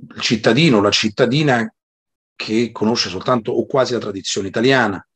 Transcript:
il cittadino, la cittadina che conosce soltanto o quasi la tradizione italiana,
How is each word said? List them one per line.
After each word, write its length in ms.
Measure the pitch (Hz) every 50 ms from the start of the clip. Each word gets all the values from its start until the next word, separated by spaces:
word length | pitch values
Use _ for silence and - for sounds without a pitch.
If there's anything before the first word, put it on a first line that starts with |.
| - - -
il 60 | -
cittadino, 600 | - - 120 107 - 123 113 135 170 160 120 104
la 80 | 101 101
cittadina 840 | 101 - - 110 104 - 135 117 127 151 156 143 123 117 110 113 - _ _ _ _ _ _ _ _ _ _ _ _
che 360 | - - - 107 117 120 110
conosce 380 | 113 - 107 110 120 117 - 101
soltanto 420 | 87 92 - 135 127 120 110 123
o 140 | 110 117 113
quasi 260 | - - 131 127 117 123
la 60 | 110
tradizione 480 | 107 107 95 95 - - - 107 98
italiana, 580 | 95 - 113 113 135 135 127 117 104 95 85 - _ _